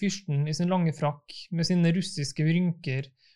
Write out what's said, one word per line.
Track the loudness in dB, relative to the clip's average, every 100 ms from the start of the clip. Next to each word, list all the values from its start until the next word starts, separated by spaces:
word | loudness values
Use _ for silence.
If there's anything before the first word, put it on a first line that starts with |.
fyrsten | -4 -2 -2 -2 0
i |
sin | 0 0
lange | 2 0
frakk | 0 -2 -2 -10 -18 -6
med | -2 2
sine | 4 4 2
russiske | -2 -6 -6 0 2
rynker | 2 2 -2 -4 -4 -6 _ _